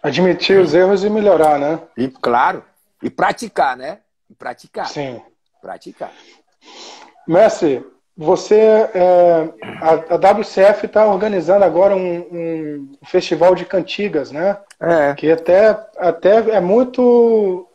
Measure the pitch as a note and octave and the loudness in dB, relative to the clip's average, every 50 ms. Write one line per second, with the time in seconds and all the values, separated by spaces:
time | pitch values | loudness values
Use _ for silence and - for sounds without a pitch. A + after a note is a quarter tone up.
0 | _ D3 C3+ D3+ F3+ F#3 F3 E3+ - - F#3+ G3 F#3 D#3+ C#3+ F3 F#3 F#3 G3+ F#3+ | _ -6 -4 0 0 0 0 -2 -2 2 2 2 2 4 2 2 2 2 2 0
1 | F#3+ G#3 G#3 A3 G#3 G3+ F#3 D#3 D#3 D#3 D3+ C#3+ C#3+ C#3+ D#3+ D#3+ - _ _ - | -2 -2 -2 0 2 2 2 4 2 2 2 0 -2 -4 -6 -6 -10 _ _ -8
2 | B2 C3+ B2+ _ - B2+ A#2+ A#2+ C3+ E3+ F#3 D#3 - _ _ _ _ _ _ _ | -8 -8 -8 _ -4 -2 0 0 0 -2 -2 -6 -12 _ _ _ _ _ _ _
3 | - C3 - - E3+ F#3+ G#3 - B3 G#3+ _ - E3+ C#3 B2+ B2 B2+ C#3+ F3 G#3+ | -12 -12 -6 -4 -4 -4 -4 -6 -10 -12 _ -2 -2 -2 -2 -8 -12 -14 -14 _
4 | _ _ _ _ _ _ A2+ _ - B2+ B2 _ - E3 _ A3 F#3 - - D3+ | _ _ _ _ _ _ _ _ -14 -14 -14 _ -18 _ _ -12 -12 -10 -10 -10
5 | C#3+ C3+ B2 A2+ - _ _ _ _ _ _ _ _ F#2 F#2 F2+ _ - G2 _ | -10 -10 -12 -14 -18 _ _ _ _ _ _ _ _ -18 -18 -18 _ -20 -18 _
6 | - G2 - _ _ _ _ _ _ _ _ _ _ - - - - - - - | -16 -16 -16 _ _ _ _ _ _ _ _ _ _ -20 -20 -20 -20 -20 -20 -20
7 | - - _ _ _ - E3 F3 G#3+ G#3 - - - D#3 C3+ A#2+ - - _ _ | -20 -20 _ _ _ -2 2 4 4 4 2 0 -2 -2 -2 -2 -6 -14 _ _
8 | _ _ _ - D#3 D3+ F#3 E3+ - - G#3+ G#3+ A3 A3 A3 G#3+ A3 - - F#3+ | _ _ _ -10 -2 -2 -2 -2 0 2 2 4 4 4 4 4 2 0 0 0
9 | F3+ F3+ F3+ F3 F3 F3 E3+ E3 D#3 D#3+ - - - - - - - D#3+ E3 D3+ | 2 4 4 4 4 4 4 2 0 -4 -8 -14 -16 -16 -14 -4 0 0 0 0
10 | D#3+ - F3 D#3+ E3 F#3+ G3+ - G#3 - - - F#3+ G3+ G#3+ G3+ - G3+ - G#3 | 0 -4 -4 2 2 2 2 2 -2 -6 -2 2 4 4 4 2 -4 -4 0 2
11 | G#3+ G#3+ G3+ F#3 G3+ A3 G#3 F#3+ D#3+ D3+ F#3 G3+ G3 F3 D#3 E3+ F#3+ G3 G3+ F#3+ | 2 2 2 0 -2 -4 -4 -4 -2 0 2 2 2 2 2 2 2 2 2 0
12 | F#3 F3+ F3 E3+ F3 F3 F3 E3+ E3 E3 E3 D#3+ D#3 D3+ D3 D3 C#3 C3+ - _ | -2 -4 -6 -8 -10 -12 -12 -10 -8 -8 -8 -8 -8 -10 -10 -12 -14 -18 -20 _
13 | _ - - F#3 E3+ - F3 D#3 E3 F3+ F#3 F3 F3+ - - F#3+ E3 - - - | _ -4 -2 -2 -2 -2 -2 2 2 2 2 2 -2 -6 -4 -6 -4 -4 -8 -8
14 | G3+ G#3 D#3+ D#3 C3+ A#2+ C3 D3 E3+ G3 G3 G3 - _ - _ E3 D#3+ E3+ E3 | -8 -4 -4 -6 -6 -6 -8 -6 -4 -4 -4 -6 -10 _ -18 _ -4 0 0 2
15 | D3 C#3+ C#3+ C#3 - D3+ E3 E3 E3 - F3 F#3 G#3+ A3 G3+ - - - _ - | 2 0 -2 -2 0 0 0 0 2 2 2 4 4 4 2 0 -6 -18 _ -4
16 | F3+ F3 E3 - - F3+ G3+ A3+ A3+ A3 A3 G3+ F3+ F3 G3 A#3 C4 B3+ B3+ - | -4 -4 -4 0 2 2 2 4 2 2 0 0 0 2 2 0 0 0 -2 0
17 | B3 B3 A#3+ A#3+ A#3 A#3 A3+ A3 G#3 F#3+ F3+ F3+ F#3 _ _ | 2 2 4 4 4 4 2 2 0 -2 -4 -6 -10 _ _